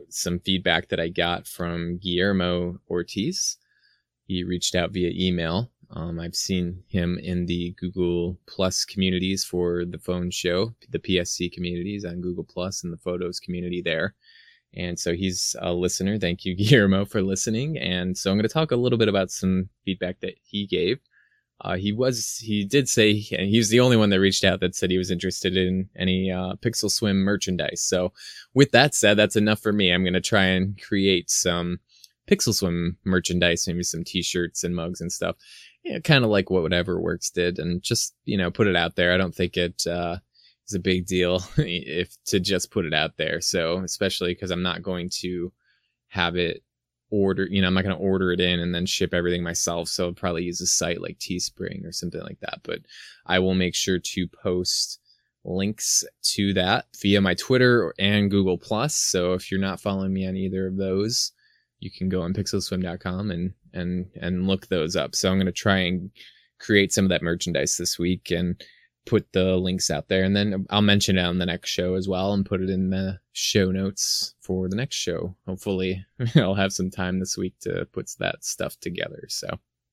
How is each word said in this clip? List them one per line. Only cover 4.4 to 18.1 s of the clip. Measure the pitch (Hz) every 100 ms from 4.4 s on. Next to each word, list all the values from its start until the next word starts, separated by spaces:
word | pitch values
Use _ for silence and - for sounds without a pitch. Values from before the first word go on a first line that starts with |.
reached | 90 90 - 90
out | 87
via | 92 90
email. | 90 92 87 82 87 120 _ _
Um, | - 82 82
I've | 85 -
seen | - 95 87 90 -
him | 95 87 90
in | - 90 87
the | 87 87 87
Google | 92 92 90 87 87 90 -
Plus | - 92 - -
communities | - 95 90 92 95 -
for | 90 87 87 87
the | 87
phone | - 90 90
show, | - 90 87 113 113 _
the | -
P | - 92
S | 87
C | - 90
communities | - 87 87 92 101 101
on | 87
Google | 90 87
Plus | 82 - 90 -
and | 87
the | 82
photos | - 90 87 90
community | - 90 90 90
there. | 87 80 95 - _ - - _ _
And | 95 90 87
so | -
he's | 85 95 90 - -
a | 92
listener. | 87 90 - 95 107
Thank | 92 87 92
you, | 90
<laughs> |
Guillermo, | 101 127 98 95 101
for | 110
listening. | 95 95 - 110 143 160
And | 82 90 92